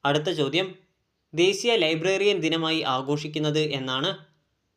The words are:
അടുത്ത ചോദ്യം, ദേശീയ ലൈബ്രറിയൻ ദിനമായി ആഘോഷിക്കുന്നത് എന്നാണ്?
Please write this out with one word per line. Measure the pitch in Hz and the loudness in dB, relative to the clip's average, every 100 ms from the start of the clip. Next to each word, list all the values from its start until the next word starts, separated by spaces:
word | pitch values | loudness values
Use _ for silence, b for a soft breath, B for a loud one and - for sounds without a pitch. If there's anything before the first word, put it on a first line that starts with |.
| 143 | 2
അടുത്ത | 151 160 | 0 0
ചോദ്യം, | 160 139 151 190 - _ _ _ _ _ | -2 0 0 -2 -6 _ _ _ _ _
ദേശീയ | 151 180 196 240 226 | 2 2 2 0 2
ലൈബ്രറിയൻ | 156 165 170 190 202 196 | 2 2 0 2 2 2
ദിനമായി | 160 165 160 160 | 0 0 0 -2
ആഘോഷിക്കുന്നത് | - 127 135 147 151 151 151 151 | 0 -2 0 -4 -2 -2 0 0
എന്നാണ്? | 151 139 131 131 160 - - _ _ _ _ | -2 -4 -4 -2 -2 -6 -12 _ _ _ _